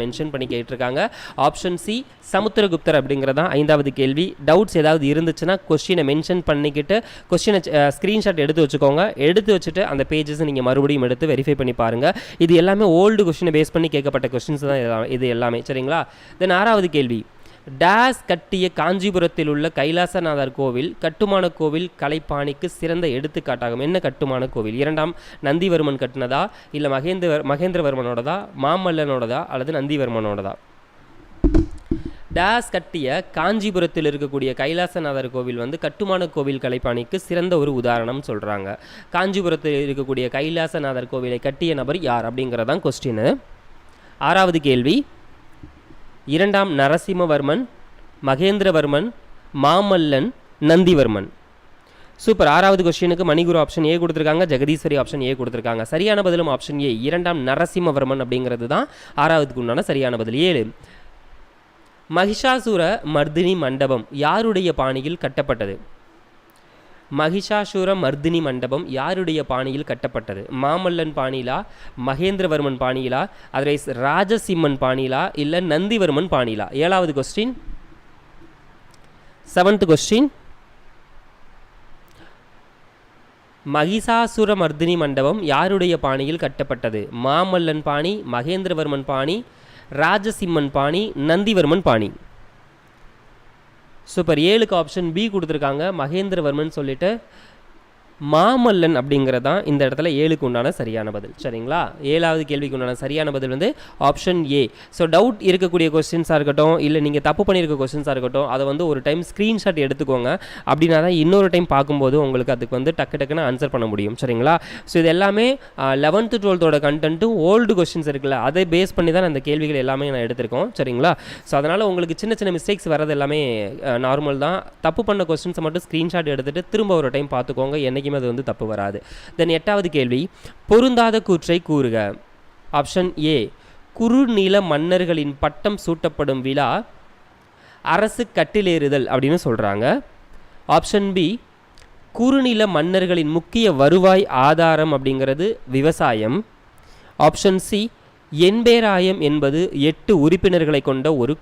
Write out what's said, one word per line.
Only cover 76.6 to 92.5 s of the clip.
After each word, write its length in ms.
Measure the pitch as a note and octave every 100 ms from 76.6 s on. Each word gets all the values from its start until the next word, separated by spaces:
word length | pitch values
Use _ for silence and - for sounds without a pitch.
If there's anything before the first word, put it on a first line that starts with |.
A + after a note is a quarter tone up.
| F#2
ஏழாவது 420 | C3+ E3 F#3+ F3
கொஸ்டின், 400 | C#3 C3 - A#3 B3 - - - - - - - - - - - - - - - - - - - F#3
செவன்த் 380 | F#3 G#3 F#3
கொஸ்டின். 360 | D3+ - G#3+ C#4+ - - - - - - - - - - - - - - - - - - - - - _ - - _ - _ _ _ _ _ _ _ C#3+
மகிஷாசுர 840 | D3+ D#3 G#3+ A3 A#3 A#3 - G#3 G3+
மர்தினி 340 | E3 D3+ E3+ F3
மண்டபம் 460 | D3 C3+ C3+ G#3+
யாருடைய 540 | D#3+ C#3 F3+ G3 F3+ E3
பாணியில் 440 | C3+ C3+ C#3 E3 C#3+
கட்டப்பட்டது? 640 | - C#3 C#3 A#2 A2 G2+ A#2+
மாமல்லன் 580 | B2+ D3+ F#3+ F#3 E3 D3+
பாணி, 420 | D3 D3 E3+ G#3 C3
மகேந்திரவர்மன் 720 | A#2+ A#2+ F#3 F#3 D#3+ D3+ C#3
பாணி, 400 | C3+ C3+ C#3 G#3 B3 - - - -
ராஜசிம்மன் 800 | C#3 D#3+ G3+ G#3 - F#3 E3 C#3+
பாணி, 400 | C#3 C#3 E3+ G#3+ C#3 D3
நந்திவர்மன் 540 | E3+ G#3 G3 D3 F3+
பாணி. 300 | D#3+ A2+ G#2 - - - -